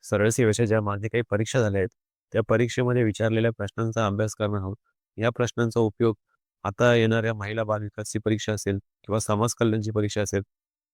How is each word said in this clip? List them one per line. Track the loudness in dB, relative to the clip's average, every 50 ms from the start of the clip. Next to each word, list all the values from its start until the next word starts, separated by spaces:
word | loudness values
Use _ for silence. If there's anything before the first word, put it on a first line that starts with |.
| -6
सरळ | -2 0 2 2 2
सेवेच्या | 4 4 4 4 4 4 2
ज्या | 2 2 2
मागे | 2 0 -2 -4 -4 -4
काही | -2 -2 -2 0
परीक्षा | -2 -2 -2 0 0 0
झाल्या | 0 2 0 0
आहेत, | -2 -2 -4 _ _ _ _ _ _ _ -2
त्या | -2 0 2
परीक्षेमध्ये | 2 2 2 0 0 0 0 2 2 2 2
विचारलेल्या | 2 2 0 0 0 2 2 2 0
प्रश्नांचा | 0 -2 -6 -6 -4 -4 -4 -2 -2 0 0
अभ्यास | 0 0 0 -2 -2 -2
करणार | -4 -2 -2 -2 -4
आहोत. | -4 -6 -8 -10 _ _ _ _ _ _ _ -2
या | -2 -2
प्रश्नांचा | 0 0 -2 -2 -2 -2 -2 0 2 2
उपयोग | 0 0 0 0 0 0 0 -2 _ _ _ _ _ _ _ _ -8
आता | -8 -2 2 4 4 6
येणाऱ्या | 4 4 4 2 2 0 -2 -4
महिला | -6 -8 -6 -4 -4 -2
बाल | -2 -2 -4 -4
विकासची | -6 -8 -10 -8 -6 -6 -4
परीक्षा | 0 0 0 0 0 -2 -4
असेल | -2 -2 -2 -2
किंवा | -2 -4 _ _ _ _ -4 -4 -2
समाज | 0 0 0 0 0 0 0
कल्याणची | 0 0 2 2 0 -2 -2
परीक्षा | -2 -2 -2 -2 -2 -4 -2
असेल | -2 -2 -4 -4 -6 _ _ _ _ _ _ _ _